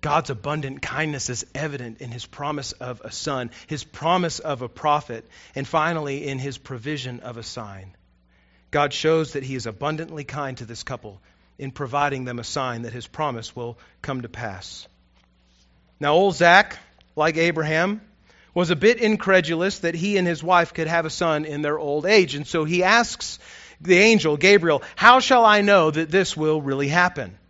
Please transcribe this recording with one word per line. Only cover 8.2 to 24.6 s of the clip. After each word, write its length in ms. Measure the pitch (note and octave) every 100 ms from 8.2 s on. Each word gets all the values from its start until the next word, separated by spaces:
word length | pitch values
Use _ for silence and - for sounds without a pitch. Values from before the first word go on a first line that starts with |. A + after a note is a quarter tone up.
| _ _ _ _ _
God 220 | D3 D3
shows 400 | - D#3 D#3+ D#3
that 100 | D3
he 100 | C3
is 140 | C3 A#2
abundantly 560 | G2+ C#3 D#3 E3 D#3+
kind 340 | C#3+ C#3 C#3 B2+
to 80 | A2+
this 180 | A#2
couple 380 | - C3 G#2+ F#2+ _ _ _ _
in 140 | C#3
providing 520 | B2+ C#3 C#3+ C#3+ C#3 B2+
them 120 | A#2+
a 60 |
sign 400 | A2+ D3 C3 A#2
that 100 | A#2
his 140 | A#2 A2+
promise 480 | - D3+ A#2 A2 -
will 240 | A#2+ A#2 _ _
come 180 | - C3
to 80 | A#2+
pass. 580 | - A#2 F#2+ - - - _ _ _ _ _ _ _ _ _ _ _
Now, 140 | D3
old 220 | D#3 G3 E3+
Zach, 420 | F3 F#3 G#3 - - _ _ -
like 200 | D3+ D#3+
Abraham, 640 | E3+ D#3+ D#3 D#3 F#3 G#3+ - _ _ _ _
was 160 | - F3
a 60 | E3
bit 240 | G3+ A#3
incredulous 800 | A3 G#3+ - F#3+ D#3 E3 F#3 G3
that 160 | E3+ E3+
he 220 | F#3+ G3+
and 100 | F3+
his 160 | D#3+
wife 320 | D#3+ F3+ E3+ -
could 100 | D#3+
have 220 | E3+ D#3
a 20 |
son 360 | - E3+ D3+ D#3
in 180 | D3
their 160 | D3+ D3+
old 260 | D3+ D3 D#3+
age. 300 | G#3+ E3+ C#3+
And 100 | D3
so 180 | E3+
he 200 | D#3 F3
asks 560 | F3+ A3+ A#3 - - - - - - -
the 160 | E3+ F3+
angel, 400 | G#3+ A3 D#3+ D3
Gabriel, 460 | F3+ G3+